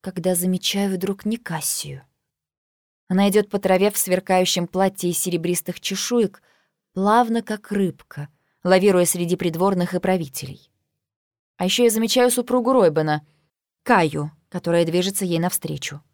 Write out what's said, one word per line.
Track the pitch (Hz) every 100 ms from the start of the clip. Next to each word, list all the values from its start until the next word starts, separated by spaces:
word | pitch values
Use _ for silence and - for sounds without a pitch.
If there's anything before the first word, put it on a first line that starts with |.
когда | 190 180 175 180
замечаю | 180 185 - 196 202
вдруг | 185 185 196 208
Никассию. | 233 - 160 - - 147 135 _ _ _ _ _ _ _ _ _ _ _
Она | 185 202
идет | 202 208
по | 196
траве | 190 185 208
в | 208
сверкающем | - 185 - 185 185 180 175
платье | 185 190 190 175
из | 165
серебристых | 185 170 170 175 - 180
чешуек, | - 190 - 240 202 - _ _ _ _ _
плавно, | - 196 226 240 226
как | 220 214 -
рыбка, | 208 185 - _ - 147 _ _ _
лавируя | 180 190 202 185 175
среди | 180 175 175
придворных | 175 160 190 185 175
и | 180
правителей. | 185 185 151 - 131 - _ _ _ _ _ _ _ _ _ _
А | 185
еще | -
я | 240
замечаю | 220 226 247 247
супругу | 247 240 254 233
Ройбена, | 262 180 156 156 151 _ _ _ _ _ _
Каю, | - 220 160 151 147 _ _
которая | 175 170 170 165
движется | 175 185 196 185
ей | 165
навстречу. | 170 - 160 147 - 143 _